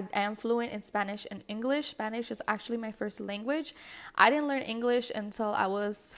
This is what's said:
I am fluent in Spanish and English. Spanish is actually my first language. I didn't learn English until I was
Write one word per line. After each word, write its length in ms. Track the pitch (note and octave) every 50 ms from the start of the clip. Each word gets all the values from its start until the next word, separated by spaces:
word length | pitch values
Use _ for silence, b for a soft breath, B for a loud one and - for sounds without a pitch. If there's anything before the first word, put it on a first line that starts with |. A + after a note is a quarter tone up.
| G3+ F#3 -
I 60 | G#3 G3+
am 120 | G#3 G#3+
fluent 380 | G#3 - A#3 A#3 A#3 A#3 A#3+ -
in 80 | G#3+
Spanish 460 | G3 - - G#3 G3+ G3 G3+ G#3+ - -
and 140 | G#3+ F#3+ -
English. 440 | - G#3 A3 A#3 C4 C#4 D4 D4 -
Spanish 400 | - - G#3+ G#3+ A3+ A#3 A#3 -
is 100 | A3+ G#3 - -
actually 300 | G#3+ G#3 - - A#3 A#3
my 120 | A3+ A3
first 300 | G#3+ - G#3 G#3 G3+ -
language. 540 | G#3 G3 G3+ G3+ G#3+ A#3+ C#4+ D#4 D4+ - B B B B B B B B B
I 160 | - F#3+ A3+
didn't 180 | C4+ D4+ D4 C#4+
learn 140 | C#4 C4+ B3+
English 500 | - A3 A3+ A#3 A#3+ A#3+ B3 A#3+ A#3+ -
until 380 | A3 G#3 G#3 G#3 - A3+ G#3 G#3
I 140 | G#3+ G#3
was 500 | F#3+ G3 G3+ G#3 G#3 G#3 - - - -